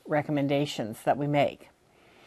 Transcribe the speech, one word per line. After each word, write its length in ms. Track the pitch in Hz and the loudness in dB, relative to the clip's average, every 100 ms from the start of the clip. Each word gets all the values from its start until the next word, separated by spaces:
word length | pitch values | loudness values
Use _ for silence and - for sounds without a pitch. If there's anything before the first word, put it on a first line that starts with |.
| - | -2
recommendations 1000 | 151 - 147 139 143 147 - 110 110 | -2 0 0 2 2 0 -4 -6 -4
that 120 | - 123 | 0 0
we 120 | 147 | 2
make. 420 | 147 127 - - _ _ _ - - | 2 2 0 -18 _ _ _ -20 -20